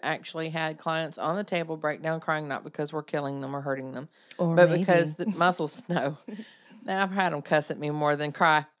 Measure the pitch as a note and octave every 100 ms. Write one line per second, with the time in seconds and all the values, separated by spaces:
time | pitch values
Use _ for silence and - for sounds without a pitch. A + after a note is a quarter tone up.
0 | C#3 D#3 - E3 D#3+ D#3+ D#3+ D#3 - D#3+
1 | D#3+ - D3 F3+ G#3 F3 E3 D#3+ D3+ D3+
2 | D#3+ D#3+ D#3+ D#3 D3+ C3+ - - D3 D#3
3 | D3+ D3+ C#3 C#3 C3+ C#3 C#3 C3+ C3 B2+
4 | D3+ _ - - F3 E3 F3 E3+ F#3+ F3
5 | D#3+ D3+ F3+ E3+ F3 F3+ D3+ - - E3+
6 | C3+ D3+ - G3+ G#3+ - _ - - F#3+
7 | G3 G3 F3+ D3+ - D#3 D3+ D#3 D3 D3+
8 | D3 D3 D3 C#3+ E3+ D3+ D3 -